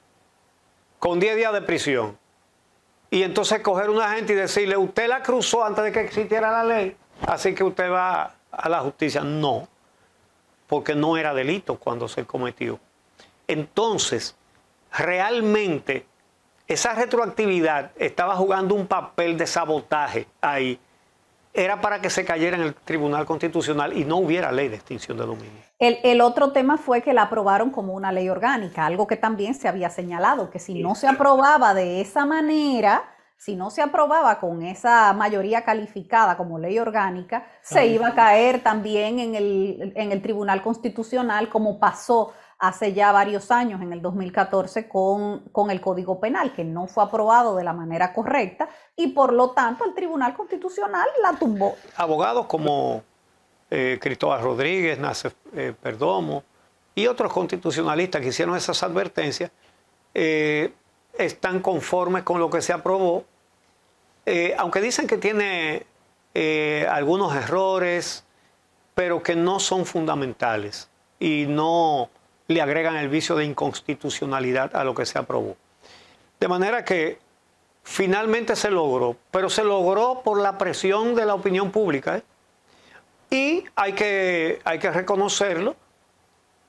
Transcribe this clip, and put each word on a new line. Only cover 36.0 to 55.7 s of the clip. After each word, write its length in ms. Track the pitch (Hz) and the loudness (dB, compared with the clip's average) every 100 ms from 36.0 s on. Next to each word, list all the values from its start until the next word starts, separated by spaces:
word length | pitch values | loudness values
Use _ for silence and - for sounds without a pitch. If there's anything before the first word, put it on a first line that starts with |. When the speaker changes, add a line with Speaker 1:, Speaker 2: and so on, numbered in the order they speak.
| - 226 208 175 | 0 4 4 2
Speaker 2:
como 220 | 175 165 | -2 -6
ley 180 | 175 220 | -2 -2
orgánica, 640 | 226 214 190 180 180 233 - - | 0 0 -2 -4 -6 -8 -8 -20
se 160 | - - | 0 4
Speaker 1:
Ajá. 80 | 233 | 4
Speaker 2:
iba 220 | 226 233 | 4 2
a 60 | 240 | 6
caer 440 | 226 214 240 240 | 8 8 6 4
también 560 | 240 214 208 208 214 247 | 2 0 0 0 0 -2
en 160 | 233 220 | -2 -2
el, 560 | 202 196 196 - 196 | 0 0 0 -4 -8
en 160 | - 208 | -6 -2
el 120 | 196 | -2
Tribunal 380 | 208 208 202 190 | -2 -2 0 0
Constitucional, 880 | 220 226 240 - 226 254 240 208 220 | 0 -4 -4 -6 -4 -2 0 0 0
como 280 | 214 214 202 | 0 0 2
pasó 540 | 202 202 - 233 214 - - - | 0 0 2 2 2 -4 -18 -2
hace 380 | 185 - 214 | -2 0 -2
ya 180 | 196 202 | 4 6
varios 380 | 202 202 202 - | 6 4 0 2
años, 320 | 240 240 190 | 2 2 -4
en 100 | 175 | -8
el 80 | 175 | -6
dos 140 | 175 | -4
mil 180 | 196 185 | -4 -4
catorce, 560 | 202 190 196 185 220 220 | 0 2 2 0 -4 -4
con, 520 | 196 190 202 208 208 - | 0 2 0 -2 -6 -6
con 200 | - 202 | -2 0
el 120 | 185 | 0
Código 360 | 190 180 185 185 | -2 -4 -4 -4
Penal, 360 | 220 359 294 | -2 -2 -4
que 100 | - | -4
no 220 | 165 165 185 | -6 -6 -4
fue 180 | - | 0
aprobado 520 | 202 220 214 226 233 185 | 0 2 4 6 4 2
de 80 | |
la 100 | 175 | -2
manera 400 | 170 165 165 180 | -4 -4 -2 -2
correcta 560 | - 214 277 190 - 311 - - - | -2 -2 0 -2 -4 -8 -8 -14 -4
y 120 | 311 | -2
por 260 | 269 254 | 2 4
lo 160 | 240 254 | 4 2
tanto 340 | 269 240 247 | 2 0 0
el 80 | 381 | -4
Tribunal 420 | 381 359 311 247 | -4 -6 -2 -2
Constitucional 720 | 262 415 370 370 392 403 403 539 571 | -4 -8 -8 -8 -6 -4 -2 0 2
la 120 | 392 | 2
tumbó. 420 | 311 277 208 196 - - - | 2 0 0 0 -2 -10 -4
Speaker 1:
Abogados 500 | 170 156 175 240 - | 0 2 2 0 0
como, 560 | 160 151 143 131 113 - _ _ _ _ _ - | -2 0 0 0 -4 -8 _ _ _ _ _ -6
eh, 280 | 139 131 127 | -2 0 -2
Cristóbal 400 | 147 127 147 135 | -4 -2 -2 0
Rodríguez, 580 | 127 120 143 190 165 131 | 0 0 -2 0 -2 -2
Nacef, 360 | 139 - 127 - - | -4 -4 -8 -10 -14
eh, 220 | 175 131 | -8 -8